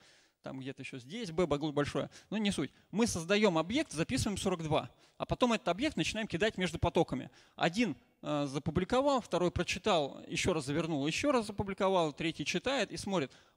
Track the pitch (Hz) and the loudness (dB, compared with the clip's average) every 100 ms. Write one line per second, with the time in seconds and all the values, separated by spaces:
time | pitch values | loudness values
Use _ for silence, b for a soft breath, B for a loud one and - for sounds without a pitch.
0 | b b b b 135 135 131 135 131 135 | b b b b -12 -10 -10 -10 -12 -12
1 | 120 214 208 160 175 147 156 143 143 143 | -10 -8 -6 -2 0 0 0 0 0 -2
2 | 135 B B 208 202 180 139 b b 190 | -4 B B -2 0 0 -4 b b 0
3 | 233 185 165 208 214 160 165 262 320 147 | 0 0 0 4 4 4 0 0 -2 -2
4 | 165 247 226 190 202 185 156 147 - _ | -2 0 0 0 0 0 0 0 0 _
5 | b b - - 247 220 - 180 302 - | b b -6 2 4 4 2 0 0 0
6 | 254 214 220 165 220 - 180 165 170 180 | -2 -2 -4 0 0 2 -2 0 2 4
7 | 160 131 - B B B 170 180 226 - | 2 0 -8 B B B 0 2 0 -2
8 | _ _ 147 147 143 143 - 156 185 247 | _ _ -4 -2 -2 -2 0 0 2 2
9 | 285 262 - 170 175 - 170 196 220 175 | 4 2 0 0 0 0 -4 -2 2 2
10 | 139 - - 175 - 160 131 151 160 151 | 2 -6 -8 -2 0 0 0 -2 0 0
11 | 143 - 285 254 214 208 196 190 190 190 | 0 0 2 2 0 -6 -6 0 2 4
12 | 160 - 165 - 147 175 254 269 202 - | 2 0 -4 -4 -2 -2 0 0 -2 -4
13 | - 190 131 B B | -2 0 -2 B B